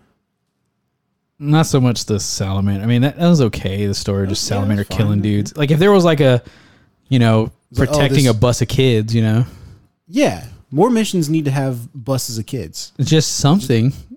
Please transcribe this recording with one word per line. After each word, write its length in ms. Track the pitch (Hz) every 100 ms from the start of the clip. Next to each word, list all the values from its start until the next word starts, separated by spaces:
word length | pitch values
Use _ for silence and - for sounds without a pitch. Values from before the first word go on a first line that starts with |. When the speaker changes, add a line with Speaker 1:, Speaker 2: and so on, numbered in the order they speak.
| _ _ _ _ _ _ _ _ _ _ _ _ _ -
Speaker 1:
Not 240 | 147 156 160
so 120 | 143
much 240 | 127 113 -
the 140 | 101
salamander. 640 | - - 98 98 101 98
I 20 | 113
mean, 160 | 120
that, 140 | 139 139
that 100 | 170
was 100 | 165
okay, 440 | 117 - - 98 101
the 80 |
story, 300 | 95 - 98 95
Speaker 2:
That 60 |
Speaker 1:
just 120 | 101
Speaker 2:
was, 60 | -
yeah, 60 | 101
Speaker 1:
salamander 260 | 101 101
Speaker 2:
that's 60 | 101
fine, 80 | -
Speaker 1:
killing 220 | 107 104
Speaker 2:
man. 40 |
Speaker 1:
dudes. 320 | 104 104 104 -
Like, 160 | 143
if 80 | 151
there 120 | 196
was, 120 | 196
like, 160 | 170 147
a, 240 | 135 123 - - _ _ _ _ -
you 100 | 131
know, 300 | 117 110 110 - _
Speaker 2:
It's 80 | -
like, 100 | 135
oh, 40 |
Speaker 1:
protecting 320 | 147 143 139 131
Speaker 2:
this 60 | 110
Speaker 1:
a 20 |
bus 240 | 123 117
of 60 | 117
kids, 480 | - 131 113 110 113
you 60 |
know? 240 | 110 110 127 - - - _ _ _
Speaker 2:
Yeah. 340 | 208 254 90 117 - -
More 180 | 135 214
missions 400 | 226 208 185 147
need 160 | 160 143
to 60 |
have 280 | 139 135 120 117 139
buses 420 | 113 131 - 113
of 80 | 107
kids. 460 | 131 82 - - -
Speaker 1:
Just 380 | - 156 - -
something. 560 | 139 190 - 117 120 - -